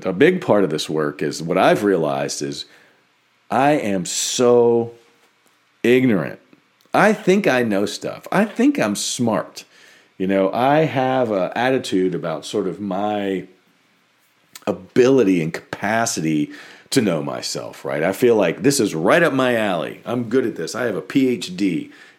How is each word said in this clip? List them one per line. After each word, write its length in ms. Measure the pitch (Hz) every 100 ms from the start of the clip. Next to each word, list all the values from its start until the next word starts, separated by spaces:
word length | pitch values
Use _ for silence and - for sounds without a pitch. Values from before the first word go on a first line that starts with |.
| 95
a 40 |
big 280 | 90 156 185
part 240 | - 104
of 60 | 90
this 180 | 78 -
work 340 | 78 73 -
is, 200 | 76 71
what 160 | 85 90
I've 260 | 135 175
realized 560 | 104 90 76 69 71 -
is 240 | 71 71 - - _ _ _ _ _ _ -
I 220 | 110 143
am 340 | 151 101 95 85
so 880 | - - - 123 120 120 117 117 - _ _ _ _ _ _ _ _
ignorant. 580 | 113 127 127 95 65 52 _ _ _ _ _
I 180 | 135 202
think 340 | 214 - 196 185
I 160 | 127
know 240 | 117 98 104
stuff. 400 | - - - -
I 120 | 185
think 340 | 220 - 277 285
I'm 180 | 107 101
smart. 680 | - - 117 98 - - - _ - - _ -
You 80 | 95
know, 260 | 98 95
I 280 | 113 131 151
have 500 | 151 131 131 131 117
a 220 | 98 85 110
attitude 580 | 127 131 - 95 92
about 320 | 85 80 78 -
sort 200 | 107 92
of 140 | 85
my 680 | 101 92 104 104 98 95 - _ _ _ _ _ _ _ _ _ _ - -
ability 760 | 92 92 - 123 135 98 90
and 100 | 80
capacity 1000 | - - - 104 113 117 - 80 76 73 - - - -
to 100 | 135
know 220 | 104 80
myself, 600 | 71 60 - 71 57 -
right? 180 | 67 71
I 100 | 85
feel 240 | 98 120 107
like 260 | 87 -
this 160 | 117 -
is 160 | 101
right 280 | 82 92 165
up 100 | 160
my 240 | 135 127 117
alley. 440 | 104 87 60 -
I'm 240 | - 123 117
good 180 | 127 107
at 100 | -
this. 180 | 80
I 100 | 110
have 120 | 120 90
a 40 |
P 260 | - 139 131
H 280 | 120 - 90
D. 340 | 98 78 - - -